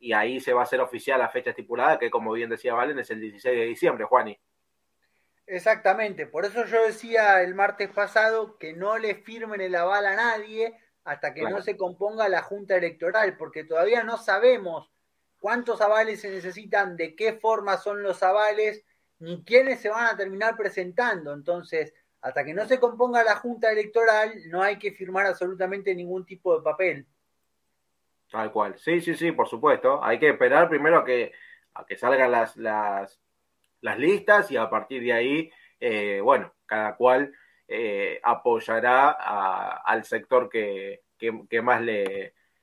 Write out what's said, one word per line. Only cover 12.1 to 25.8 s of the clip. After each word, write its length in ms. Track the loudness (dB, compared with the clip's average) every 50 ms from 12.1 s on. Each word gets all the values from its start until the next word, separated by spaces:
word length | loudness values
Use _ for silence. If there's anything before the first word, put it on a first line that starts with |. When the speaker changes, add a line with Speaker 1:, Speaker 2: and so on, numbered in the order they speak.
| -2 0 0 0
Speaker 2:
la 120 | 0 0
Junta 340 | -2 -4 -8 -10 -4 0 0
Electoral, 600 | 0 0 -2 -4 -4 -4 -2 0 2 2 0 -2 -4
porque 260 | -10 -12 -12 -12 -10
todavía 400 | -4 0 0 2 2 2 2 0
no 140 | 0 -6 -6
sabemos 720 | -2 0 0 4 6 4 4 4 0 -6 -8 -10 -12 _ _ _ _ _ _ _ _ _ _ _
cuántos 400 | -6 -4 -4 -2 -2 -2 0 2
avales 400 | 4 4 4 4 2 2 -2 -8
se 100 | -8 -10
necesitan, 640 | -10 -10 -10 -10 -12 -14 -8 -2 0 0 0 0 -2 -6
de 180 | -8 -8 -6
qué 180 | -2 -2 -2 -2
forma 440 | 0 0 0 0 0 0 0 -2 -2
son 240 | -2 -4 -6 -4
los 220 | -4 -4 -4 0 2
avales, 600 | 2 2 4 2 2 2 0 0 -2 -2 -6 _ _ _ _ _ _ _ -18
ni 240 | -14 -12 -12 -12 -2
quiénes 360 | 4 4 4 4 4 0 -4
se 80 | -4 -4
van 180 | -2 0 0 0
a 100 | -2 -2
terminar 400 | -4 -8 -6 -2 -2 -2 -2 -2
presentando. 760 | -4 -6 -4 -6 -8 -6 -4 -2 -2 -2 -2 -4 -6 -10
Entonces, 640 | -12 -8 -6 -4 -4 -4 -6 -6 -6 -6 -6 -6 -8 _ _ _ _ _
hasta 220 | -10 -8 -4 -4 -4
que 120 | -4 -4
no 120 | -4 -2 0
se 120 | 2 4
componga 440 | 2 2 2 2 0 2 4 4 4
la 120 | 4 4
Junta 340 | 2 0 -8 -6 -2 0 0
Electoral, 640 | 2 2 0 0 0 2 6 6 6 6 4 0 -2 -8 -12 -8
no 140 | -4 0 0
hay 160 | 0 0 -2
que 140 | -6 -10 -10
firmar 340 | -10 -10 -6 -2 0 0 0
absolutamente 680 | 0 -2 -4 -6 -4 -4 -4 -4 -4 -4